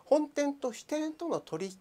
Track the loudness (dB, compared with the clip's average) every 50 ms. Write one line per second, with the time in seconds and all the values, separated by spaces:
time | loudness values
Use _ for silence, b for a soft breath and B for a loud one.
0 | b 4 4 4 4 2 0 0 0 0 0 -2 -4 -6 -6 -8 -6 -4 -2 -2
1 | -2 -4 -4 -6 -4 -2 -2 -2 -2 -4 -6 -4 -4 -6 -8 -10